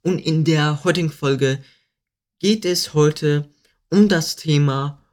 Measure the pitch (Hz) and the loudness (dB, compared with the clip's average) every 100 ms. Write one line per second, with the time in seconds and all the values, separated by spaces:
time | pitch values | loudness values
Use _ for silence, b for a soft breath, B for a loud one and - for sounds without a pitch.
0 | 170 175 160 160 156 156 151 147 180 170 | -2 -4 -2 0 2 2 0 -2 -2 -2
1 | 160 - 143 135 135 139 b b b _ | -2 -4 -2 0 0 -2 b b b _
2 | _ _ _ _ 190 220 180 180 - 151 | _ _ _ _ 0 0 0 -4 -2 0
3 | 151 151 151 147 147 _ _ _ _ 180 | 0 0 -2 -2 -4 _ _ _ _ 4
4 | 208 175 156 - 160 147 143 135 143 143 | 4 4 -2 -8 0 2 2 0 -6 -8
5 | _ | _